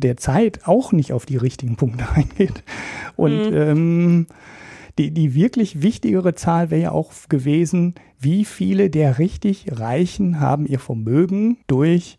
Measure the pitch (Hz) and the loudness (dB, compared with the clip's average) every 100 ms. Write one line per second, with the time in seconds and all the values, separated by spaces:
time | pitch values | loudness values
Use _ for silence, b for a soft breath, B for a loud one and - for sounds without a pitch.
0 | 135 123 - 147 226 - - 214 262 175 | -2 -2 0 2 2 0 0 2 2 0
1 | 135 127 - 131 127 - 123 117 127 117 | 0 -4 -4 -2 -2 -4 -6 -2 -2 -2
2 | - 156 135 - 196 - - B B B | 0 0 0 0 -2 -2 -14 B B B
3 | B - 160 151 214 151 151 151 165 170 | B -2 0 2 0 0 2 2 2 2
4 | 175 170 165 B B B B B B - | 4 2 0 B B B B B B -4
5 | 147 160 156 131 226 247 208 151 170 - | -2 0 0 2 0 0 -4 0 -2 -2
6 | 233 190 180 170 - 170 170 160 170 156 | -2 0 0 -2 -2 0 0 0 0 -2
7 | 160 - - 147 135 151 165 180 175 - | -6 -10 -4 -2 0 0 2 2 0 -2
8 | B B 135 185 208 - 185 190 196 151 | B B -2 0 -2 -4 -2 0 0 2
9 | 147 123 175 - 208 196 - 117 113 135 | 0 2 -2 -2 -4 -4 -6 -8 -4 -2
10 | 180 - 190 160 135 147 147 135 - 117 | -2 0 -2 0 0 0 -2 -4 -4 -6
11 | 110 139 180 196 214 240 - 131 156 175 | 0 2 2 0 0 -2 0 2 2 2
12 | - | -2